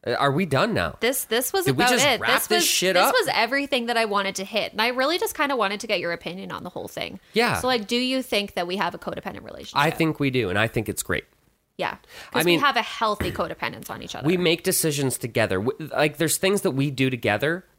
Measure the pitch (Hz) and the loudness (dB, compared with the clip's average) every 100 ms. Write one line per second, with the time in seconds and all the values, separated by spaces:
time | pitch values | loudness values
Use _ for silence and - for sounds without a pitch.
0 | - 120 139 139 185 135 214 151 85 - | -4 0 2 2 0 2 2 2 0 0
1 | 226 269 - 233 - 392 370 127 247 247 | -2 -2 -2 -2 0 0 0 2 4 4
2 | 285 220 220 - - 349 330 - 180 180 | 2 2 2 0 2 2 2 2 4 4
3 | 202 494 415 - 226 277 285 262 233 233 | 6 4 2 2 2 0 0 -2 0 0
4 | 226 202 196 190 196 214 - - 226 254 | 2 0 0 -4 -4 -2 -2 0 0 2
5 | 269 349 427 - 285 262 196 202 226 196 | 0 0 -2 -2 -2 2 0 -2 -2 -2
6 | 175 170 170 180 190 95 175 - - - | -2 -4 -8 -10 -10 -10 -10 -10 -10 -8
7 | 85 190 _ 214 233 123 247 254 202 240 | -8 -10 _ 0 2 2 0 0 0 -2
8 | 254 262 254 208 202 - 175 190 175 170 | 0 -2 0 -2 -2 -4 -4 -2 -2 -4
9 | - - 196 - - - - - 151 - | -8 -8 -10 -12 -14 -16 -4 2 2 2
10 | 160 151 139 127 101 98 113 123 107 90 | 0 2 0 2 0 2 2 0 -2 -6
11 | - 85 - _ _ _ _ - 170 - | -2 -4 -4 _ _ _ _ -8 -6 -6
12 | - - - - 160 269 277 247 214 - | -16 -20 -6 0 2 4 2 0 -4 -2
13 | 220 202 180 196 170 165 120 104 - 110 | -2 -2 -4 -4 -6 -6 -8 -8 -14 -14
14 | - - 139 175 175 165 185 180 160 143 | -12 -4 0 4 4 2 2 0 0 0
15 | 135 - 120 120 104 92 110 - 151 - | -2 -2 -2 0 2 2 0 -2 -6 0
16 | 156 143 160 - 190 196 190 135 143 131 | 0 2 0 2 2 2 0 0 -2 0
17 | 131 127 113 104 143 175 - | 0 2 0 2 0 -2 -8